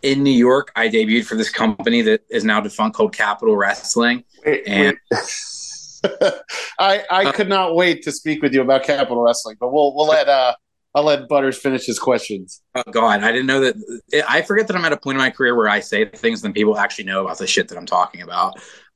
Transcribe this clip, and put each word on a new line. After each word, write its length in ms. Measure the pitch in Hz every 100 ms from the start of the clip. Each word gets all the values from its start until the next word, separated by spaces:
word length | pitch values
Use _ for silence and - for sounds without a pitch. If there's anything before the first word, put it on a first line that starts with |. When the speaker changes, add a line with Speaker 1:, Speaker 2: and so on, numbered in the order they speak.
Speaker 1:
in 200 | 131 139
New 80 | 139
York, 420 | 131 123 131 139 -
I 120 | 113
debuted 380 | 113 110 117 110
for 80 |
this 160 | 110 104
company 500 | - 110 104 107 117
that 220 | 110 110 -
is 120 | 113
now 160 | 107 107
defunct 380 | 104 - 110 110
called 180 | 107
Capital 400 | - 104 104 113
Wrestling. 720 | 104 98 101 - 120 117 123 - _ 151
Speaker 2:
Wait, 160 | 127 -
Speaker 1:
And 300 | 101 98 - _
Speaker 2:
wait. 100 | - - - - - - - - -
<laughs> 300 | 196 - 196 - - - - -
I, 260 | 190 202 -
I 140 | 180 196
Speaker 1:
Uh, 60 |
Speaker 2:
could 180 | 139 196
not 240 | 196 180
wait 280 | 165 180 165
to 80 | 156
speak 280 | 143 156 151
with 120 | 147
you 80 | 135
about 220 | 127 135
Capital 380 | - 143 131 120
Wrestling, 340 | 117 117 113 107
but 100 | 123
we'll, 220 | 147 143
we'll 120 | 135 151
let, 200 | 156 139
uh, 280 | 139 127 120 _ _ _
I'll 80 | 143
let 260 | 151 143 123
Butters 300 | 143 135 127
finish 260 | 139 131
his 140 | - 113
questions. 640 | - 120 - 101 90 - _
Speaker 1:
Oh 80 | 123 123
God, 320 | 113 113 104
I 80 | 110
didn't 160 | 120 131
know 140 | 135
that. 140 | 131 107 107 117 - 147 -
I 140 | 143
forget 260 | 160 208 208
that 80 | 185
I'm 80 | 165
at 60 |
a 20 | 143
point 200 | 139 135
in 40 |
my 100 | 131
career 240 | - 127
where 140 | 120 107
I 120 | 104
say 260 | - 104 110
things 360 | - 117 113
and 120 | 107
people 240 | 104 107 104
actually 260 | 101 -
know 180 | 98 95
about 140 | 95 82
the 100 | 92
shit 220 | - 90
that 80 | 87
I'm 80 |
talking 380 | 87 90 87 87
about. 360 | 85 87 92 - - - _